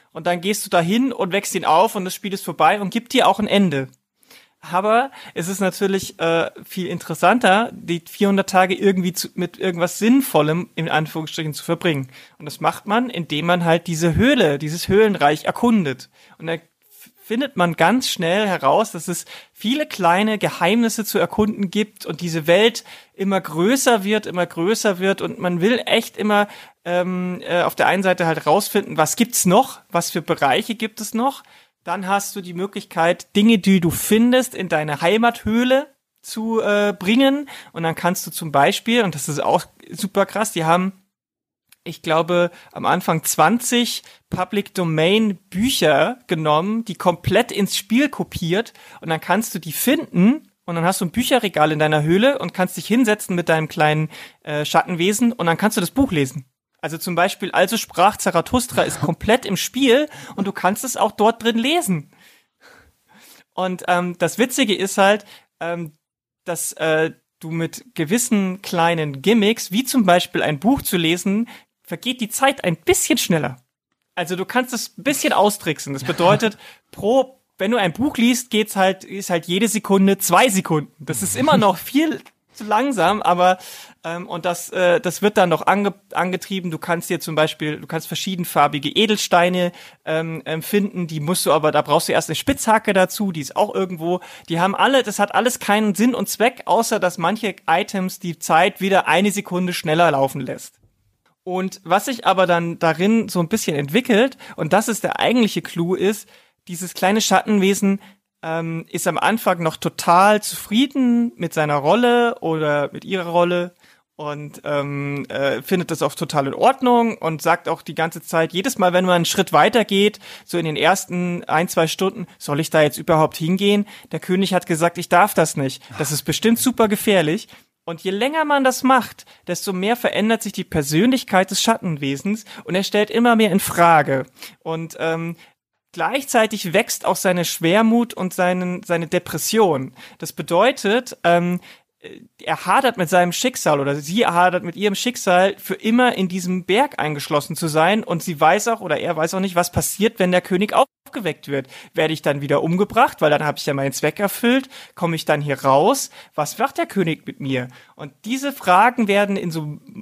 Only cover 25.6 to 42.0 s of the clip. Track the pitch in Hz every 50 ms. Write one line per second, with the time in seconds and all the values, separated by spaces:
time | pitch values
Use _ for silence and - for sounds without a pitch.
25.6 | 175 226 254 - - - - 233 226 - - - 208 208 208 208 208 208 - -
26.6 | - - _ _ - 175 175 180 175 180 185 180 180 180 180 - - - 165 175
27.6 | - - - - - 127 170 196 190 185 180 - 175 160 160 160 - 151 156 202
28.6 | - - - 202 - - 151 156 156 151 - - 233 - - - - 180 180 226
29.6 | 262 - - - _ _ - 170 - - - 170 - - 160 - 240 233 127 190
30.6 | 226 - 226 226 220 220 - - 214 - - 220 247 269 - - - _ _ -
31.6 | _ _ _ _ _ 170 175 202 185 185 196 202 196 - - 202 175 180 170 175
32.6 | 190 202 - 208 - - - 175 165 175 180 - - _ - 202 208 226 233 190
33.6 | - 196 190 185 175 170 - - - - 208 226 233 247 247 254 254 - - -
34.6 | 185 165 170 151 151 151 147 143 165 175 208 226 233 233 233 - - 208 220 233
35.6 | 247 254 262 269 302 - _ _ _ _ _ _ - - - 226 220 226 226 220
36.6 | - 208 208 208 208 208 196 175 180 190 233 262 269 269 277 294 285 - - -
37.6 | - - - - 170 165 156 - - 175 185 - - 175 - - 170 156 143 139
38.6 | 143 175 202 - - 226 233 247 214 175 151 139 - - 143 147 - - - 262
39.6 | - - _ _ - - - - 208 185 - 196 190 - - 202 226 - - 170
40.6 | 160 160 170 180 185 190 - _ _ _ _ _ _ _ _ _ _ _ _ _
41.6 | _ _ _ _ - - 156 -